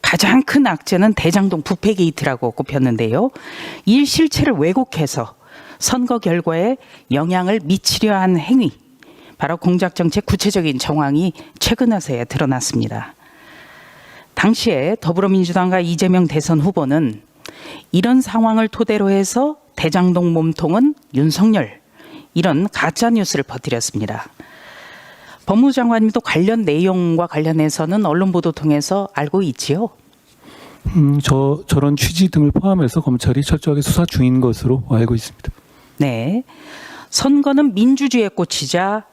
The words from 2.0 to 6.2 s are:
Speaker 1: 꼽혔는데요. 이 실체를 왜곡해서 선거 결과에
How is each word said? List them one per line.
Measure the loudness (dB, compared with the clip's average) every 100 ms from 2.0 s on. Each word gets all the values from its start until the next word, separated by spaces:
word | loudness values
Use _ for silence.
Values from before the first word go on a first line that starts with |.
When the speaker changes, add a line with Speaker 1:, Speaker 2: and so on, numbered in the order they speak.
| 0 0 -4 -2 -4
Speaker 1:
꼽혔는데요. | -4 -6 0 0 0 0 0 -2 -4 -18 -16 -16 -6 0
이 | 2 2
실체를 | 2 0 2 0
왜곡해서 | 2 0 0 -2 -4 -4 -4 -8 -12 _ -20 -20 -6
선거 | -2 -2 0
결과에 | 0